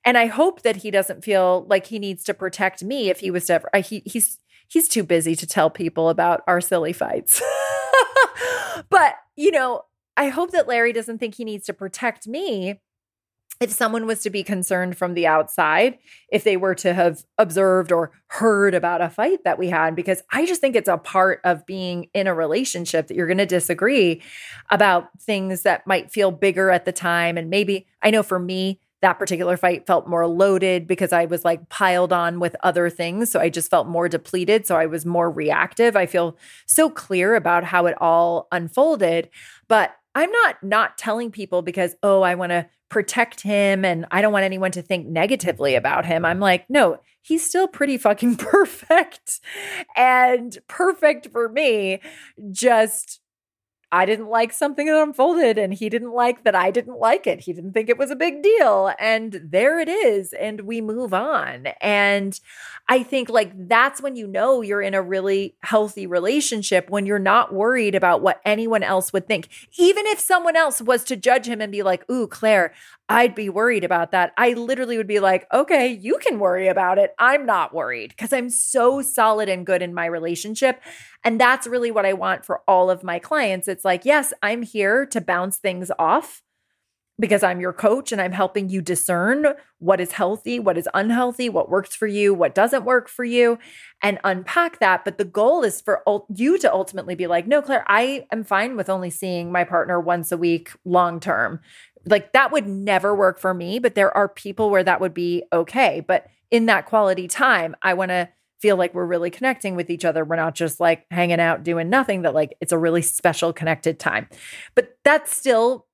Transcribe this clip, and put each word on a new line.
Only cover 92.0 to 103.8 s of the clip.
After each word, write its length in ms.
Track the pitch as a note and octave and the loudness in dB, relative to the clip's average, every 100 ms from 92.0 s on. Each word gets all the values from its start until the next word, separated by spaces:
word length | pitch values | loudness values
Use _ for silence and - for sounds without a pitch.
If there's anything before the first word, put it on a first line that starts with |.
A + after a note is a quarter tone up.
| G#3+ | -4
you, 260 | G3+ G3+ | 0 2
what 220 | F#3+ D#3+ | 2 2
doesn't 300 | F#3+ A3+ C4 | 2 0 0
work 240 | G#3+ B3+ A#3+ | 2 0 0
for 160 | - | -10
you, 340 | B3 A#3+ A#3+ A#3 - - - _ | -2 2 2 2 -8 -20 -20 _
and 200 | G#3 G3 | -4 -2
unpack 560 | G3 F#3 F#3 E4+ E4+ - | -2 -4 -2 -2 -2 2
that." 260 | G3 F3+ | 2 2
But 140 | - G3+ | -2 -6
the 60 | |
goal 400 | F#3 G#3 A3+ E4+ | -4 2 2 2
is 160 | A#3 - | 0 -4
for 200 | - - - | -4 0 0
ul-, 200 | G3+ - | -2 -6
you 260 | G3 B3+ F#4+ | -2 0 2
to 140 | C4 | 2
ultimately 440 | F#3 F#3 F#3+ F3 F3 | 0 -4 -8 -10 -6
be 100 | F3 | -2
like, 220 | F3 F3+ | -2 2
"No, 120 | D4 | 0
Claire, 240 | C#4 C4 - | 0 -2 2
I 380 | G3+ B3+ C#4 - | 2 2 -4 -8
am 140 | A3 | -8
fine 320 | G#3 G3 A#3 A#3+ | -2 -2 -2 -4
with 120 | F#3+ | -4
only 220 | F#3+ F3+ | -4 -4
seeing 400 | - F#3 F3 E3+ | -8 -6 -6 -2
my 140 | F3+ | -2
partner 340 | E3+ E3+ F3+ F3 | 0 0 0 -2
once 300 | E3 F3 E3 | 0 -2 -2
a 60 | E3+ | -2
week 340 | E3+ E3 E3 - | 0 -2 -6 -16
long-term." 760 | F#3 F3+ F3 E3+ F#3+ A2+ A#2 D#3+ _ - - _ - | 0 2 2 -2 -4 -2 -2 -6 _ -20 -20 _ 0
Like, 260 | G#3 G3+ | 0 2
that 180 | C4 C4+ | 2 2
would 160 | D4 G3+ | 0 -4
never 480 | G3 G3+ F#3+ G3 G3+ | -6 0 0 2 2
work 240 | F#3+ F#3 | 2 0
for 120 | F#3+ | -4
me, 280 | F3+ E3+ A3+ | -4 -6 -2